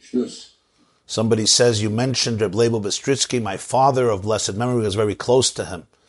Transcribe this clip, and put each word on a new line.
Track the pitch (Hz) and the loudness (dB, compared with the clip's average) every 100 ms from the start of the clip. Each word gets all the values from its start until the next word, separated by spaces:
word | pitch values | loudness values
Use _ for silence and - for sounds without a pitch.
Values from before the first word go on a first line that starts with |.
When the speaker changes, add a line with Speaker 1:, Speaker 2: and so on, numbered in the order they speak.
Speaker 1:
Sure. | - 123 110 - - _ _ _ _ _ - | -6 -4 -4 -8 -20 _ _ _ _ _ -8
Speaker 2:
Somebody | 110 110 110 107 | -2 0 2 2
says, | - 120 107 | 4 4 2
"You | 107 | 0
mentioned | 110 131 113 127 110 | 0 -2 -2 -2 0
Reb | 104 | 0
Leibel | 101 117 113 | 2 2 2
Bistritsky. | 101 - 139 135 - 123 | -2 -4 -2 -2 -2 -2
My | 101 92 | -4 -6
father | - 127 139 131 120 | -2 2 4 4 2
of | 101 | 0
blessed | 101 107 - | 0 -2 -2
memory | 101 123 123 | -4 -2 0
was | 107 101 | 0 0
very | 107 | -2
close | 95 - 127 - | -2 2 4 4
to | - | -2
him. | 87 87 - _ | -8 -10 -16 _